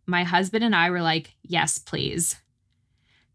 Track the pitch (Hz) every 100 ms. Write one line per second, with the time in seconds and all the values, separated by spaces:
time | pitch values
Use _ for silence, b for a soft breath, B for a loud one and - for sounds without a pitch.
0 | - 175 175 180 190 220 233 185 175 180
1 | 165 160 - _ - 170 165 - - 143
2 | - - 165 - _ _ _ _ _ _
3 | _ _ _